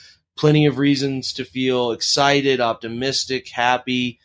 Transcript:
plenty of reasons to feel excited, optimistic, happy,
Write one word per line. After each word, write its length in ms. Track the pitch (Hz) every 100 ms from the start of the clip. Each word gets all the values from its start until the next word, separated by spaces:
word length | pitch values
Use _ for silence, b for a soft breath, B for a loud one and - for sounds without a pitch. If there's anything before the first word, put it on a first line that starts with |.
| B B _ -
plenty 300 | 151 151 151
of 100 | 127
reasons 560 | 143 135 139 131 127
to 120 | - 127
feel 440 | 127 131 127 120
excited, 720 | 113 - 147 139 143 139 131
optimistic, 840 | 117 113 113 117 135 131 - 127 -
happy, 720 | - 120 123 127 127 123 117